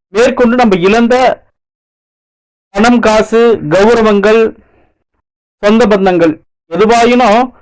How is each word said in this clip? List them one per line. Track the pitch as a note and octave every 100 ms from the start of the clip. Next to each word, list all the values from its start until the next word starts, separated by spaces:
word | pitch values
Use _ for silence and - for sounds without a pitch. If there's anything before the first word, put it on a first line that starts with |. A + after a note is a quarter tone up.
| _
மேற்கொண்டு | G3 B3 A#3+ B3 B3
நம்ம | A#3 F#3 F#3
இழந்த | A3+ A#3 B3 B3 - _ _ _ _ _ _ _ _ _ _ _ _ _
பணம், | G3+ A#3 A#3+
காசு, | A3 A3 G#3+ A3+ A#3 - D3
கௌரவங்கள், | F3 G#3+ A#3 A3 G3+ G3+ A3+ A3 - _ _ _ _ _ _ _ _ _ _
சொந்த | G3+ A3+ A3+
பந்தங்கள் | G3+ F#3+ F3 E3 - _ _ -
எதுவாயினும் | E3+ A3 A#3 A#3+ B3 A#3+ A3 B3+ -